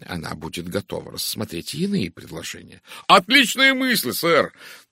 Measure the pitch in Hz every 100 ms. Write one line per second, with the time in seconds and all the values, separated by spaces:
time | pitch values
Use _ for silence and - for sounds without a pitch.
0 | - 90 76 78 80 87 85 95 - -
1 | 92 - - - 110 82 - 139 196 202
2 | - - - - - 87 - - _ -
3 | - 196 185 269 233 - 269 262 262 220
4 | 123 98 170 151 95 - - - _